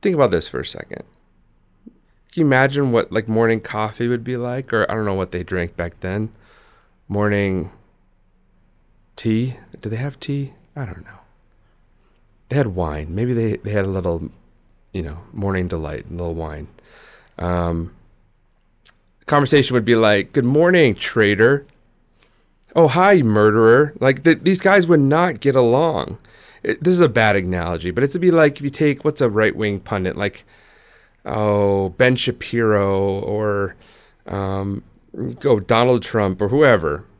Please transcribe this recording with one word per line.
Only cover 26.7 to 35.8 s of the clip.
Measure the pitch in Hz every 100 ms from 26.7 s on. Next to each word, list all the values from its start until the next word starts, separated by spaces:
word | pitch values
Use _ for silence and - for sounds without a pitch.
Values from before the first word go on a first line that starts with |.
| -
this | 160
is | 180
a | 165
bad | 113 110 101
analogy, | 92 90 85 85 85
but | 90
it's | 139
to | 175
be | 180
like | 165 151 143
if |
you | 143
take, | 135 151 139 151
what's | 147
a | 127
right-wing | 104 110 - 107 101
pundit? | - 101 92 -
Like, | 101 - _ _ _ _ _ _ _ _
oh, | - 110 107 104 101 98 95
Ben | 87 127 127
Shapiro | - 120 - 117 110 104 98 98 98 98
or, | 104 104 107 101 98 - _ _ _ _ -
um, | 98 98 98 98 98 - _ _ - 123 120
go | 139 113
Donald | 92 113